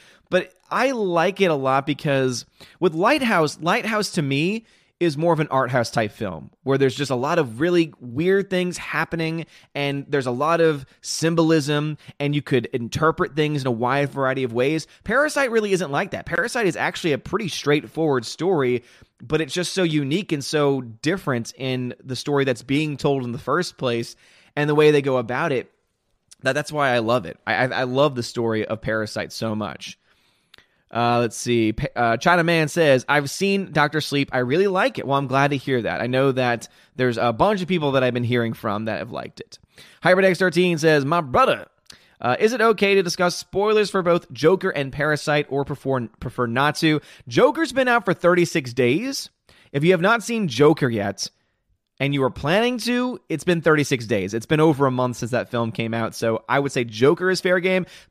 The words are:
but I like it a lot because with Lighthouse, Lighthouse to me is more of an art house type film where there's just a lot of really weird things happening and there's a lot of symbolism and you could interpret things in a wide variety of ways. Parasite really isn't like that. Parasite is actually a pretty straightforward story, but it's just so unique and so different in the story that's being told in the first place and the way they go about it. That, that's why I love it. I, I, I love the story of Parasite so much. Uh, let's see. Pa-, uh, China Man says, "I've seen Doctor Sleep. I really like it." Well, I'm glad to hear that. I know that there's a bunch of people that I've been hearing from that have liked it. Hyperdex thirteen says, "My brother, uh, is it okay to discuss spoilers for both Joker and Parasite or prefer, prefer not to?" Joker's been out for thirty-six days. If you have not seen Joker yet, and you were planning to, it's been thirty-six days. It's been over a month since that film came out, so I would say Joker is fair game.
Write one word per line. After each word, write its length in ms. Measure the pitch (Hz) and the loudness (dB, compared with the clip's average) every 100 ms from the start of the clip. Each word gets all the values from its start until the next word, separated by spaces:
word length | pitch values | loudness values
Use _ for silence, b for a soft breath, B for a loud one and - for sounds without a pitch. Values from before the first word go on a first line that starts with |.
| b b _ | b b _
but 240 | 185 - _ _ | -2 -2 _ _
I 220 | 190 254 | -2 0
like 500 | 247 196 170 175 190 | 0 0 2 0 2
it 100 | 190 | 2
a 40 | 147 | 2
lot 300 | 135 135 139 | 2 0 0
because 600 | 139 151 135 131 120 - B B B | -4 0 0 0 -2 -10 B B B
with 140 | 180 | 0
Lighthouse, 640 | 160 208 302 247 185 151 - | 2 2 2 2 2 0 -2
Lighthouse 520 | 165 190 208 220 202 | -2 -2 -2 -4 -2
to 100 | - | -2
me 440 | 139 135 170 220 b b b _ | -2 0 -2 -4 b b b _
is 160 | 170 139 | -2 0
more 160 | 170 | 0
of 60 | 156 | 0
an 80 | 156 | 0
art 220 | 135 123 | 0 0
house 180 | 127 113 | 0 0
type 220 | - 107 | -2 -4
film 400 | - 104 80 69 _ | -4 -8 -8 -14 _
where 160 | 127 135 | -2 2
there's 160 | 135 | 2
just 160 | 127 143 | 0 -4
a 60 | 127 | -2
lot 240 | 135 170 | 0 0
of 200 | 135 110 | -2 -2
really 320 | 170 175 160 - | 0 2 0 -4
weird 520 | 123 120 175 196 196 | -10 -2 2 2 0
things 260 | 180 180 165 | -2 -2 -6
happening 720 | - 151 165 165 160 165 151 b b | -8 -6 -4 -4 -4 -6 -10 b b
and 320 | 143 143 139 - | -6 -4 -4 -4
there's 200 | 147 127 | -2 -2
a 40 | |
lot 300 | 123 147 170 | -2 0 4
of 240 | 160 147 135 b | 2 2 -6 b
symbolism 960 | - - 160 170 160 160 143 147 151 151 B - | -10 -2 0 2 4 4 2 -2 -4 -8 B -6
and 160 | 143 147 | -2 -2
you 60 | |
could 260 | - 131 117 | 0 0 0
interpret 680 | 127 117 - 156 160 175 143 | -4 -6 0 0 2 -2 0
things 260 | 151 147 | -2 0
in 60 | 131 | -2
a 40 | |
wide 400 | 117 123 139 143 | -2 0 0 -2
variety 320 | 139 131 135 | 0 -2 0
of 100 | 131 | -2
ways. 320 | 113 131 160 - b | 0 0 0 -6 b
Parasite 460 | - 240 302 285 269 | -2 2 2 0 0
really 220 | 226 208 | 0 0
isn't 180 | 185 160 | 0 0
like 220 | 143 190 | -2 -4
that. 160 | - - | -6 -6
Parasite 400 | 170 220 247 202 | -4 -2 0 -2
is 80 | - | 0
actually 380 | 139 - 175 | -4 -2 -2
a 40 | 131 | -2
pretty 300 | - 196 196 | -2 -4 -4
straightforward 800 | - 143 151 113 156 160 131 113 | -4 0 0 -2 -4 0 0 -2
story, 580 | - 165 175 127 123 b b b _ | -4 -2 0 2 0 b b b _
but 220 | 120 156 | -4 -2
it's 140 | 151 175 | -2 -4
just 180 | 170 | -4
so 80 | 190 | 0
unique 500 | 180 151 139 170 - | 0 0 0 -2 -2
and 140 | 151 131 | -6 -2
so 360 | 151 143 135 | 0 2 0
different 720 | 123 110 147 185 - 120 113 - | -4 -6 -4 -2 -2 -4 -4 -8
in 380 | 131 127 123 - | -6 -4 -6 -10
the 120 | 131 127 | -10 -8
story 300 | - 143 135 | -2 0 0
that's 160 | 113 | -2
being 340 | - 139 156 143 | -2 -2 -2 -2
told 280 | 147 139 | 0 0
in 80 | 120 | -2
the 80 | 117 | -8
first 400 | - 156 180 - | -4 -2 -2 -4
place 360 | 131 117 117 - b b b - | -4 -2 -6 -12 b b b -4
and 140 | 147 | 2
the 60 | 147 | 6
way 160 | 151 | 6
they 100 | 147 | 6
go 160 | 139 127 | 2 0
about 340 | 117 123 165 | -2 -4 -2
it. 200 | 127 - _ _ _ _ _ _ - | -2 -4 _ _ _ _ _ _ -6
That, 100 | 131 | -2
that's 180 | 139 147 | -2 -4
why 200 | 151 139 | -2 2
I 80 | 120 | 2
love 260 | 110 123 82 | 2 0 -2
it. 140 | - - | -10 -4
I, 80 | 104 | 0
I, 100 | 127 | 0
I 180 | 101 127 | -2 -2
love 280 | 131 147 | 2 2
the 80 | 127 | 0
story 440 | 117 123 117 110 107 | -6 -4 -2 -2 -2
of 160 | 107 | -6
Parasite 500 | - 110 104 110 87 | -4 -4 -4 -6 -8
so 240 | - 113 107 | -6 -6 -4
much. 420 | 104 65 - - b b b b b b b b b | -6 -10 -16 -18 b b b b b b b b b
Uh, 280 | 117 120 120 | -2 0 2
let's 180 | 120 - | 0 -4
see. 340 | - 120 110 | 0 2 2
Pa-, 160 | 113 127 113 | 0 -4 -2
uh, 220 | 120 113 | 0 2
China 260 | 180 175 | 2 4
Man 240 | 165 165 151 | 4 2 0
says, 380 | - 156 131 - | 2 4 4 4
"I've 220 | 143 139 | 0 0
seen 420 | - 196 196 190 | -2 0 0 -2
Doctor 300 | 156 147 156 | 0 0 0
Sleep. 280 | - 143 139 | -2 -2 0
I 60 | 131 | -2
really 280 | 120 156 202 | 0 2 2
like 320 | 185 240 - | 2 0 -2
it." 80 | - | -2
Well, 100 | 139 | -2
I'm 100 | 139 | 0
glad 240 | 135 143 | 0 2
to 60 | 143 | 0
hear 240 | - 127 | -2 -2
that. 200 | 95 85 | -2 -4
I 60 | 120 | -2
know 260 | 131 139 | 2 2
that 340 | 127 123 120 - b b - | 2 0 -2 -6 b b -2
there's 220 | 127 113 | -2 2
a 140 | 120 | 0
bunch 300 | 113 185 208 | 2 2 2
of 60 | 170 | 0
people 260 | 180 147 | 0 2
that 100 | 135 | 2
I've 100 | 127 | 2
been 120 | 120 120 | 0 0
hearing 280 | 123 117 | 0 -2
from 320 | 113 113 104 110 | -4 -6 -4 -4
that 140 | 95 | -6
have 120 | - | -8
liked 280 | 71 - - | -10 -12 -16
it. 180 | - - _ B B B | -20 -20 _ B B B
Hyperdex 340 | 165 185 190 175 | 2 4 4 4
thirteen 400 | 185 160 180 165 | 0 2 2 4
says, 280 | 160 151 135 | 4 4 2
"My 160 | 170 | -2
brother, 460 | 143 165 254 113 - _ _ B B B | 0 2 2 0 -6 _ _ B B B
uh, 160 | - 123 | -2 2
is 120 | 214 | 2
it 80 | 247 | 4
okay 360 | 226 208 202 196 | 2 4 4 4
to 80 | |
discuss 340 | 175 - 180 - | 2 0 0 -2
spoilers 520 | - 185 208 214 202 | -6 -2 2 2 2
for 120 | 196 | 0
both 300 | 175 170 - | 2 0 0
Joker 360 | 113 151 185 190 | 2 4 4 0
and 220 | - 135 | -4 -6
Parasite 540 | 131 147 147 - 147 147 | -4 -2 -2 0 0 0
or 140 | 139 | -4
prefer, 440 | 135 143 139 131 120 - | -4 -6 -2 -2 -4 -10
prefer 260 | 123 - 120 | -10 -4 -2
not 300 | 120 143 143 | 2 0 2
to?" 220 | 160 151 B B - | 0 0 B B -4
Joker's 440 | 120 254 285 330 | 2 4 2 -2
been 160 | 254 254 | 0 2
out 160 | 240 | 2
for 100 | 190 | 2
thirty-six 600 | 170 175 175 165 170 127 | 2 4 4 2 0 -4
days. 560 | 120 120 151 254 277 - _ _ b b | 0 2 2 -2 -8 -10 _ _ b b
If 140 | 143 160 | 0 2
you 60 | |
have 100 | 185 | 4
not 220 | 190 233 | 4 0
seen 260 | 202 226 190 | 0 -4 -2
Joker 400 | 113 147 160 131 | 4 4 4 0
yet, 400 | 113 101 98 - - _ _ _ _ _ _ | -2 -4 -6 -10 -12 _ _ _ _ _ _
and 140 | 139 143 | -2 0
you 60 | |
were 100 | 127 | -2
planning 480 | - 143 190 240 247 | -2 0 2 2 -2
to, 420 | 226 247 254 233 - | -2 0 -2 -6 -6
it's 140 | 160 | -4
been 180 | - 170 | 0 2
thirty-six 460 | 165 151 143 131 110 | 4 4 2 -2 0
days. 260 | 110 95 | -2 -2
It's 140 | 113 - | -6 -2
been 120 | 156 | 2
over 280 | 160 139 139 | 4 4 2
a 40 | |
month 260 | 127 127 120 | 0 -2 -4
since 120 | 117 | -4
that 200 | 120 98 | -4 -2
film 200 | 120 113 | -4 -4
came 220 | 110 113 | -4 -6
out, 220 | 117 113 - | -4 -4 -2
so 280 | 117 110 - | -2 -2 0
I 100 | 131 | -2
would 120 | 139 | 0
say 120 | 135 | -2
Joker 460 | 120 107 131 170 185 | -4 2 4 4 0
is 120 | 180 | 0
fair 180 | 185 180 | 0 0
game. 260 | 180 185 170 B B | 2 -2 -2 B B